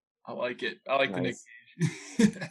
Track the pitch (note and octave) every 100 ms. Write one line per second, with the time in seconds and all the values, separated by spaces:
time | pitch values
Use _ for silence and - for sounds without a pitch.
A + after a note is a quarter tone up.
0 | _ _ - A#2 B2 A#2+ A2+ F2+ - C3+
1 | C3+ F#2 F2+ - - - - - E3 -
2 | - - A3 F#3 F3